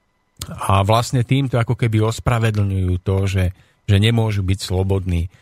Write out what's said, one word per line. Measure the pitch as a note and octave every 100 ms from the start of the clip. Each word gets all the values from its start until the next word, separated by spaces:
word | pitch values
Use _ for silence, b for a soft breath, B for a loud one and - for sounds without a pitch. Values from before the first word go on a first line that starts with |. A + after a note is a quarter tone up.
| _ _ _ - -
a | E2+ - G2
vlastne | G2 A2+ A#2+ C3
týmto | A2+ C3+ C3 A#2+
ako | A2+ A#2
keby | A#2 A2
ospravedlňujú | A2 - B2 A#2 A2+ G#2 G2+ F#2+ F2+ F2+ -
to, | F#2+ G2
že, | G2 F2+ b b b -
že | G2
nemôžu | A2 A#2 A2 G2+
byť | F#2 F#2
slobodní. | - F#2 G2 F#2+ F2+ F2 F2 b